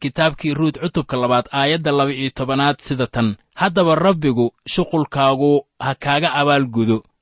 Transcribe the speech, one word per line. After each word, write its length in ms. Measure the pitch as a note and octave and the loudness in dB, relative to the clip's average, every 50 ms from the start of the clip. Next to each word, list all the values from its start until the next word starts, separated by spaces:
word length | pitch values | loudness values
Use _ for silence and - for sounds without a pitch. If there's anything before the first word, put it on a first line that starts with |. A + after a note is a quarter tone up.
kitaabkii 540 | - C#3 - - D#3+ D#3+ C#3+ - - D3+ C#3+ | -8 -6 -2 0 0 0 -2 -2 -4 -4 -2
Ruut 240 | D3 D#3+ D#3 D3+ - | 0 0 -2 -2 -4
cutubka 360 | E3 F3 - E3+ C3+ - - | -6 -4 -4 -4 -4 -4 -4
labaad 300 | B2 B2 B2 B2 B2 A#2+ - | -2 0 2 2 0 0 -2
aayadda 400 | - C#3 C#3 C#3+ D#3+ E3+ D3+ D#3 | -2 -2 0 0 -2 -2 -2 0
laba 200 | C#3+ C#3+ C3+ C#3 | 0 0 0 0
iyo 180 | C3+ C3 C3+ C3 | -2 -4 -6 -6
tobanaad 460 | - - C3 B2+ C3+ C3+ C#3 C#3+ C3+ - | -6 -6 -4 -2 -2 0 0 0 0 -2
sida 260 | - - C#3+ B2+ B2+ | -6 -6 -4 -2 -4
tan, 300 | - - B2 A#2 A2 G2+ - _ _ _ | -2 -2 0 0 0 -2 -6 _ _ _
"Haddaba 400 | - F#3 G3 E3 G3 F3+ E3 D#3 | -4 -4 0 0 2 2 2 2
Rabbigu 520 | D#3 E3+ G3 F#3+ D#3+ D3+ C#3 A#2+ A#2+ A#2+ A#2 - _ _ | 4 2 2 2 2 0 0 2 2 0 0 -2 _ _
shuqulkaagu 1000 | - - - F3 - - D#3+ D3 - - C#3+ C#3 C3+ C3+ C3 C#3+ C#3+ C#3+ C#3+ - _ _ - | -2 -2 -2 0 0 0 -2 -2 -2 0 2 2 2 2 4 4 4 4 2 0 _ _ -8
ha 160 | A#2+ C3+ C3+ | -6 -6 -6
kaaga 380 | - - C#3+ C#3+ D3 E3 E3 - | -4 -2 -2 0 0 0 0 0
abaalgudo, 680 | D3 C#3+ D3 C#3+ C#3+ C3+ B2 A2+ A#2 A2+ A2 A2+ A2 - _ _ _ | 0 2 2 2 2 2 0 0 0 2 2 2 0 -2 _ _ _